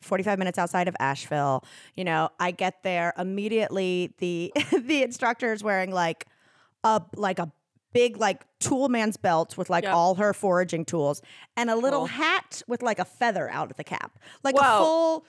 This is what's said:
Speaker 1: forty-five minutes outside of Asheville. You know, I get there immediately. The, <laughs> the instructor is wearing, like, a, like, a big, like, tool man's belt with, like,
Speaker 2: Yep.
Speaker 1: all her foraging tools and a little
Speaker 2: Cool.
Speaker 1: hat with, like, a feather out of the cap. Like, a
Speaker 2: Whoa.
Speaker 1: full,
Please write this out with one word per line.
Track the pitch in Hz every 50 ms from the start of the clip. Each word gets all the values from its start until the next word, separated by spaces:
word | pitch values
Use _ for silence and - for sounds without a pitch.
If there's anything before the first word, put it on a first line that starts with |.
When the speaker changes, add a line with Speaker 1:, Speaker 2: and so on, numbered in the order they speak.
Speaker 1:
forty-five | - - 196 190 185 208 202 190
minutes | 190 180 -
outside | 196 175 175 - - -
of | 185 -
Asheville. | - 131 135 139 - - - 151 147 143 139 131 127 - - - - - - -
You | - 185
know, | 170 160 160 160 - _ -
I | 180 180
get | 175 - 185 185 - _ -
there | 190 180 170 170 170 -
immediately. | 180 185 190 190 202 208 214 226 220 - - 156 196 190 180 180 180 180 - - -
The, | 180 175 175 170 175 - -
<laughs> | - - - - 277
the | 226 254 302 285 254
instructor | 240 247 - 262 233 240 - 254 226
is | 220 208
wearing, | 208 214 196 190 185 185
like, | 185 180 170 165 160 - - _ _ _ _ _ _ _ _ _ _ _ -
a, | 220 220 208 - - -
like, | - 208 190 185
a | - 170 151 - _ _ _ _ _ _ _
big, | - 240 240 240 208
like, | 202 220 196 190 - - _ _ -
tool | - - 285 254 277
man's | 269 247 226 214 220 196
belt | - - 185 165 160 165 - -
with, | - 180 -
like, | 180 170 -
Speaker 2:
Yep. | 196 185
Speaker 1:
all | 170 170 185 185
her | 185 208 208 190
foraging | - - 190 175 180 180 170 175 156 -
tools | - 170 165 143 143 147 - - - - - - - -
and | 233 240 233
a | 226
little | 226 240 277 285 277
Speaker 2:
Cool. | 254
Speaker 1:
hat | - 233 254 311 320 370 381 - - - - -
with, | - 240 233
like, | 247 233 214 -
a | 180
feather | - - - 247 233 196 180 143 104
out | 82 147 156 -
of | -
the | - -
cap. | - - - - - _ - - - - - -
Like, | 269 262
a | 277
Speaker 2:
Whoa. | 277 262 220 208 -
Speaker 1:
full, | 320 320 330 330 320 320 320 -